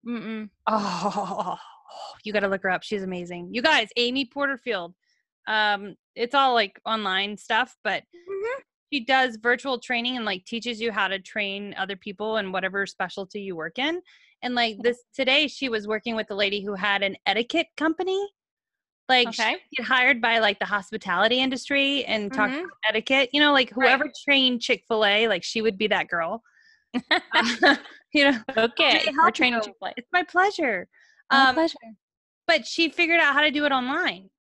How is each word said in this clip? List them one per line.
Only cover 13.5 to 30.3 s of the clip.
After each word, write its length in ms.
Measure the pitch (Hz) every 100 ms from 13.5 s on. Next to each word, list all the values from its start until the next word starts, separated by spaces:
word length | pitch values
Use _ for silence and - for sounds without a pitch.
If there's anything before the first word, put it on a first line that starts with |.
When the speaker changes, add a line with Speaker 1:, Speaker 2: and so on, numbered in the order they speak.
| 170
Speaker 2:
work 220 | 160 240
in. 240 | 285 349 - _ _ _
And, 120 | 254
like, 240 | 247 233 202
Speaker 1:
Yeah. 40 |
Speaker 2:
this, 220 | 240 240 _
today 340 | - 262 277 294
she 200 | - 269
was 180 | 220 208
working 280 | 214 233 220
with 140 | 214
a 60 | 196
lady 260 | 202 202
who 100 | 196
had 280 | 196 202 196
an 140 | 196 190 -
etiquette 420 | 196 233 330 311 -
company. 540 | 311 320 370 381 403 _ _ _ _ _ _ _ -
Like, 240 | 254 240
Speaker 1:
Okay. 260 | 226 220 330 _
Speaker 2:
she 40 | 262
get 100 | 214
hired 340 | 254 254 254
by, 160 | 233 233
like, 180 | 214 202
the 60 | 185
hospitality 720 | 202 - 214 196 175 220 247
industry 640 | 262 254 - 277 277 277 -
and 260 | 214 202
talk 180 | 262 214
Speaker 1:
Mm-hmm. 180 | 277 359 -
Speaker 2:
about 100 | 214 214
etiquette. 340 | - 262 254
You 60 | 285
know, 120 | 294
like, 180 | 285 262 233
Speaker 1:
Right. 200 | 254 262
Speaker 2:
whoever 120 | 294 -
trained 380 | - 277 262 240
Chick-fil-A, 680 | - 220 _ 226 208 208 226
like, 160 | 185
she 180 | - 233
would 160 | 220 190
be 100 | 214
that 200 | 196 151
girl. 340 | 175 165 226 _ _ _ _ _ 254 - 339 -
Speaker 1:
<laughs> 0 |
Speaker 2:
<laughs> 540 | 302 233 240 - 285 - - _
You 180 | 302 285
know, 60 | 247 - 226
Speaker 1:
Okay, 160 | 226 - 302
Speaker 2:
"Can 100 | 220 -
I 40 | 285
Speaker 1:
we're 80 | 330
Speaker 2:
help 20 |
Speaker 1:
training 280 | - 254 240
Speaker 2:
you? 0 |
Speaker 1:
Chick-fil-A. 320 | 208 - 185 -
Speaker 2:
It's 100 | -
my 100 | 359
pleasure." 640 | 359